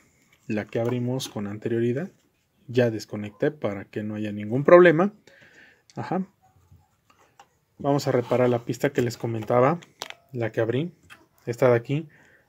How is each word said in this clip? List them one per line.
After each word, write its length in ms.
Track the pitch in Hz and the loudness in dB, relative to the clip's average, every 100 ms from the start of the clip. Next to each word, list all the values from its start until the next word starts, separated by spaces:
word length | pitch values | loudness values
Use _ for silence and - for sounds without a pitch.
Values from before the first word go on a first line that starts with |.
| _ _ _ _ - | _ _ _ _ -8
la 180 | 107 101 | -8 -6
que 160 | 120 | -6
abrimos 480 | 117 123 123 127 - | -4 -4 -4 -6 -8
con 180 | - 101 | -10 -10
anterioridad. 640 | 104 117 117 120 127 190 - _ _ _ _ - | -8 -6 -2 -2 -4 -8 -14 _ _ _ _ -6
Ya 220 | 120 120 | 0 0
desconecté 640 | 110 - 107 104 - 147 | -2 -8 -12 -12 -4 -4
para 340 | 151 110 101 98 | -4 -6 -8 -10
que 180 | - | -10
no 120 | 107 107 | -8 -8
haya 180 | 107 | -8
ningún 320 | 104 104 123 147 | -8 -6 -2 8
problema. 480 | 175 180 156 196 - _ _ - - - _ _ - | 10 10 6 2 -4 _ _ -20 -20 -20 _ _ -14
Ajá. 300 | 123 175 190 _ _ _ _ - _ _ _ _ _ - - _ _ - | -8 -6 -8 _ _ _ _ -20 _ _ _ _ _ -20 -20 _ _ -8
Vamos 300 | 143 143 139 | -2 -2 0
a 40 | |
reparar 380 | 123 123 123 123 | -2 0 0 2
la 100 | 120 | 0
pista 320 | - 123 143 | -4 -4 -2
que 100 | 143 | 0
les 160 | 123 - | -4 -4
comentaba, 600 | 120 113 107 123 131 170 - _ - - _ | -8 -6 -2 2 2 0 -6 _ -18 -18 _
la 180 | 127 113 | -8 -6
que 80 | - | -2
abrí, 340 | 113 120 175 - - - _ _ - | -2 -2 -6 -10 -20 -20 _ _ -10
esta 240 | 117 131 | 0 2
de 60 | 117 | 2
aquí. 340 | 120 139 160 - _ _ | 0 -6 -8 -16 _ _